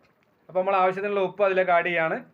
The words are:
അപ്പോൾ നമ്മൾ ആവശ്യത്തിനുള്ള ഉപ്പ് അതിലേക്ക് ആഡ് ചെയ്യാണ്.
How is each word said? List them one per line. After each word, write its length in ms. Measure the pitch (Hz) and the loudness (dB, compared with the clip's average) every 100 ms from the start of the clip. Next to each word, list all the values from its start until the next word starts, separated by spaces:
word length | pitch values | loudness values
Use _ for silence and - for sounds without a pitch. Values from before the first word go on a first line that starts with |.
| _ _ _ _ - | _ _ _ _ -6
അപ്പോൾ 120 | 180 | -4
നമ്മൾ 140 | 185 190 | 0 2
ആവശ്യത്തിനുള്ള 400 | 185 190 202 202 185 | 0 0 -4 -2 -2
ഉപ്പ് 120 | 202 196 | 0 0
അതിലേക്ക് 260 | 185 180 170 | 2 2 2
ആഡ് 120 | 175 | 2
ചെയ്യാണ്. 280 | 170 160 240 - | -2 -2 -4 -10